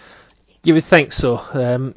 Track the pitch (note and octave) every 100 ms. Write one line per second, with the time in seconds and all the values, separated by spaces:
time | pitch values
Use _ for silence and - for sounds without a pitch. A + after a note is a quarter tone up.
0 | - - _ _ _ _ D#3+ D#3+ - F3
1 | C#3+ - C3 A#2 - C#3 B2 B2+ C3